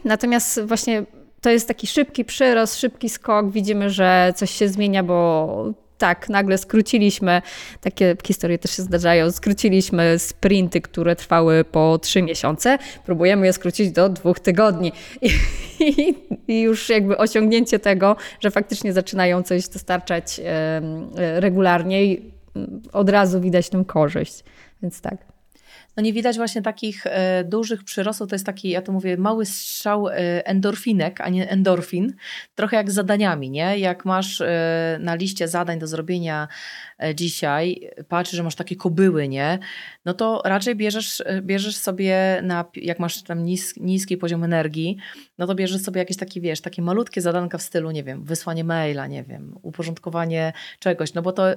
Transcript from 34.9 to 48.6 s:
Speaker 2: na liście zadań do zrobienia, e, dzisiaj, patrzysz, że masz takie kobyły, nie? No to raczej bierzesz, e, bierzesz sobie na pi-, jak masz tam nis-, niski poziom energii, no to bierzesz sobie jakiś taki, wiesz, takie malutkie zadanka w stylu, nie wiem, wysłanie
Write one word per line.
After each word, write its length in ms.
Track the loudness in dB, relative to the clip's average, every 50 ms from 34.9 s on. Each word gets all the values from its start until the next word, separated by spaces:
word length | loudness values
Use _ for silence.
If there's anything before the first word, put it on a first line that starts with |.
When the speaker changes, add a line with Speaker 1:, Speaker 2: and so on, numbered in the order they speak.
| -2 -4
Speaker 2:
na 140 | -4 -4 -4
liście 340 | -2 -4 -4 -4 -4 -4 -2
zadań 300 | -2 -2 -2 -2 -4 -6
do 80 | -6
zrobienia, 640 | -8 -8 -8 -6 -4 -4 -4 -4 -4 -4 -6 -6 -8 -12 -16 -16 -16 -16 -16 -18 -18 -10 -6
e, 120 | -6 -6 -4
dzisiaj, 760 | -4 -4 -4 -4 -4 -2 -2 0 0 0 -2 -4 -6 -10 -16 -18 -20 -8 -4
patrzysz, 280 | -4 -4 -2 -4 -4
że 60 | -6
masz 120 | -4 -4 -6
takie 220 | -8 -8 -8 -8
kobyły, 520 | -4 -4 0 2 4 4 4 4 2 0 -2
nie? 300 | -2 -2 -2 -2 -2 -4 -6 -10 -16 -16 -16 -18 -20 _ -6
No 100 | -6 -4
to 280 | -2 -2 -2 0 0 0
raczej 320 | 0 0 0 0 -2 -2
bierzesz, 460 | -2 -2 -2 -2 -4 -6 -6 -8 -8 -6
e, 160 | -4 -4 -4
bierzesz 340 | -2 -2 -2 -2 -2 -4 -6
sobie 640 | -6 -4 -4 -2 0 0 2 2 2 2 2 0 0
na 220 | -2 -2 -2 -4 -4
pi-, 220 | -6 -10 -8 -6
jak 120 | -6 -4 -4
masz 240 | -4 -4 -6 -8
tam 220 | -10 -8 -6 -4 -2
nis-, 320 | -2 -2 -4 -4 -8 -10 -6
niski 360 | -4 -2 -2 -2 -2 -4 -4
poziom 280 | -4 -4 -4 -2 -2 -2
energii, 520 | 0 0 0 0 -2 -4 -4 -4 -4 -6 -8 -12 -16 -20 -20 -20 _ _ -6
no 80 | -4
to 80 | -4 -2
bierzesz 280 | -2 -2 -2 -4 -4
sobie 160 | -6 -4 -4 -4
jakiś 180 | -4 -4 -6
taki, 240 | -8 -10 -10 -8 -6
wiesz, 200 | -6 -6 -6 -6
takie 220 | -8 -10 -8 -4
malutkie 380 | -4 -2 -2 -2 -2 -4 -4 -4
zadanka 380 | -2 -2 0 -2 -2 -4 -6 -8
w 40 |
stylu, 280 | -8 -6 -6 -4 -4 -4
nie 140 | -6 -8 -8
wiem, 200 | -10 -12 -12 -8
wysłanie 400 | -8 -8 -8 -6 -6 -6 -4